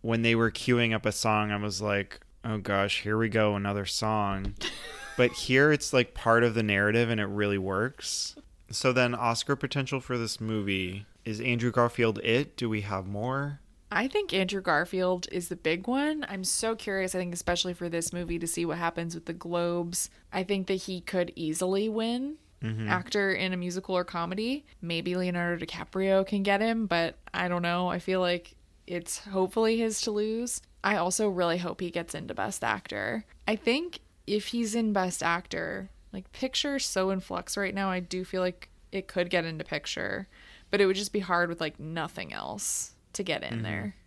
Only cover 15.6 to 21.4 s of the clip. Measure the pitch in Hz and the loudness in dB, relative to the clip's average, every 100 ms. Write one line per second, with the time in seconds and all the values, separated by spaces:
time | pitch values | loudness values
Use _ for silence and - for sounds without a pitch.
15.6 | 160 170 208 262 285 302 285 196 185 - | 0 0 0 0 0 -2 -4 -4 -2 0
16.6 | 226 226 - 196 185 185 175 175 - 175 | 0 -2 -2 0 0 0 -2 -4 -2 0
17.6 | 185 175 175 170 170 175 170 170 165 170 | 0 -2 -2 -2 -2 -4 -4 -2 -2 0
18.6 | 170 170 170 170 170 170 - 165 170 175 | -2 0 -2 -2 -6 -6 -8 -8 -2 0
19.6 | 175 175 170 175 - - - 185 185 196 | 2 0 -2 -4 -4 -8 -8 -6 -2 -2
20.6 | 190 190 - 185 - 185 175 - | 0 -2 -2 -8 -2 0 0 -2